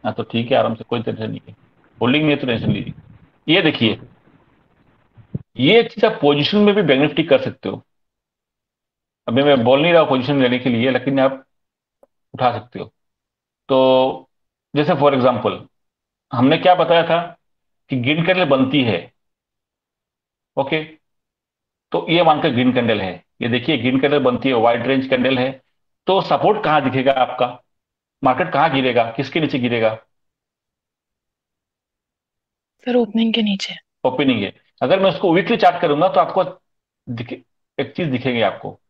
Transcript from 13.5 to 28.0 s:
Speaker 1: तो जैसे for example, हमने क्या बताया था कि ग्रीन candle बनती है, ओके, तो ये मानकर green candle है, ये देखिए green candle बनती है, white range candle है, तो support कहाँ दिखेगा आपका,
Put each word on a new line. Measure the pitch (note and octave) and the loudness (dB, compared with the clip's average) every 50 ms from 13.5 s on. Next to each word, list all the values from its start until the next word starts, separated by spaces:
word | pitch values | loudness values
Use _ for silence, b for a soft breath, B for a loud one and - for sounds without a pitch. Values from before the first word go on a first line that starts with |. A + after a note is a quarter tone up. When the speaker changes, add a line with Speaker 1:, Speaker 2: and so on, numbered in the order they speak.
| _ _ _ - | _ _ _ -2
Speaker 1:
तो | C3+ C3 C3 C3 C3 B2+ C3 C3 C3 C3 - _ _ _ _ _ _ _ _ _ - | 0 2 4 4 4 2 2 0 -4 -8 -14 _ _ _ _ _ _ _ _ _ -2
जैसे | C#3 D3 D3 F3+ | -2 0 0 0
for | C3+ C#3+ C#3+ C#3 | 2 2 2 2
example, | C3 A#2+ C3 A#2+ - - G#2 F#2 F#2 - _ _ _ _ _ _ _ _ _ _ _ _ _ - | 4 2 2 0 0 -2 -4 -4 -4 -12 _ _ _ _ _ _ _ _ _ _ _ _ _ -2
हमने | A#2+ B2 C3+ D#3 | 0 2 2 2
क्या | E3 E3+ F3+ F3+ | 2 4 2 4
बताया | F3+ E3 - E3+ E3+ D#3+ | 4 4 2 2 2 2
था | - E3 E3+ E3+ E3+ - _ _ _ _ _ _ _ _ _ _ _ | 2 -2 -2 -2 -6 -14 _ _ _ _ _ _ _ _ _ _ _
कि | C#3 | -6
ग्रीन | B2+ A#2+ B2+ D3+ E3 E3 | -4 -2 -2 -2 0 0
candle | F3+ F#3 F3+ F#3 | 0 0 0 2
बनती | C#3+ C#3 C3 C3 C3 C#3 D3 B2+ | 2 2 2 2 0 0 0 0
है, | A2+ G2 D#2+ - - _ _ _ _ _ _ _ _ _ _ _ _ _ _ _ _ _ _ _ _ _ _ _ _ _ _ _ _ _ | 0 -2 -4 -6 -12 _ _ _ _ _ _ _ _ _ _ _ _ _ _ _ _ _ _ _ _ _ _ _ _ _ _ _ _ _
ओके, | C#3+ C3+ C3+ E3 D#3 D#3 D#3+ - _ _ _ _ _ _ _ _ _ _ _ _ _ _ _ _ _ _ _ | -6 -4 -2 -2 -4 -4 -8 -16 _ _ _ _ _ _ _ _ _ _ _ _ _ _ _ _ _ _ _
तो | - F3 - - | -6 -6 -4 0
ये | D#3 F3 F3 | 0 2 2
मानकर | E3 - C#3+ - D#3+ | 2 2 2 0 -2
green | B2 A#2+ B2+ B2+ B2 | 0 0 0 0 0
candle | B2+ A#2 A#2 A2+ G2+ | 0 0 0 -2 -2
है, | F#2+ F#2 F2 E2+ _ _ _ _ | -4 -8 -10 -12 _ _ _ _
ये | - A#2+ | -6 -4
देखिए | A#2 B2 A#2+ - D#3 | -4 -4 -2 -2 -4
green | B2 A2+ B2+ B2+ C3+ | -2 -2 -2 0 0
candle | C#3+ C#3+ C#3+ D3 | 0 2 0 2
बनती | C3 B2+ B2 A#2 - C3+ | 0 0 -2 0 -2 0
है, | C3 | 0
white | A#2 A2 A#2 A#2+ A#2+ A2+ | 2 2 2 2 0 0
range | B2+ C3+ C3 C3 | -2 -2 -2 0
candle | - C3 B2+ A#2+ C3 C3 B2 | 0 -2 0 0 0 0 -2
है, | B2+ C3+ C3+ - _ _ _ _ _ _ _ _ _ | -2 -4 -6 -10 _ _ _ _ _ _ _ _ _
तो | - F#3+ F#3+ | 0 0 0
support | E3 - D#3 C#3 - F3+ G#3+ G#3 - | 0 0 -2 0 2 0 0 0 0
कहाँ | D#3+ D3+ D3 C3+ | 0 0 0 0
दिखेगा | C3 B2 C3+ B2+ C3+ | 0 -2 0 0 0
आपका, | C3+ C3 B2+ A#2+ - - B2 B2 - - _ _ _ _ _ _ _ _ | 2 2 0 -2 -2 -4 -4 -6 -6 -14 _ _ _ _ _ _ _ _